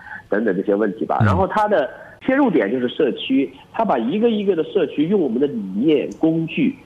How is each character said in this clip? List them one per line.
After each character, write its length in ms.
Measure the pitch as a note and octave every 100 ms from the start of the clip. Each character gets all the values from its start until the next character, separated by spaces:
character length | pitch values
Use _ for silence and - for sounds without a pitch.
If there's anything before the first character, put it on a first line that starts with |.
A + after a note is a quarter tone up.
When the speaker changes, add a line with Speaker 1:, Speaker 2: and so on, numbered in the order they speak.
| - - -
Speaker 1:
等 160 | G2+
等 100 | A2+
这 80 | F#2
些 100 | G2+
问 180 | G2+ G#2+ -
题 60 |
吧。 140 | D2+ C#2+
Speaker 2:
嗯。 60 | G#2+
Speaker 1:
然 100 | E3
后 100 | F#3
它 220 | G#3+ G#3+
的 200 | F3+ C3 - - - -
切 80 |
入 160 | C4+ C4
点 200 | D#3 G2+
就 100 | B2+
是 80 | B2
社 240 | - C3+
区， 380 | - - C3 C3+ - -
它 120 | -
把 120 | G#3+ C3+
一 220 | A#2 G#3
个 100 | A#3+
一 160 | G#3
个 120 | G3 E3
的 80 |
社 200 | D#3 G3 D3
区 200 | - D#3+
用 140 | G#3
我 80 | C#3
们 120 | A#2
的 60 | C#3+
理 140 | A#2+ F#2+ G2
念、 340 | D#3 C#3+ D#2 G2+
工 260 | D#3+ E3 D#3+
具、 280 | - B2+ -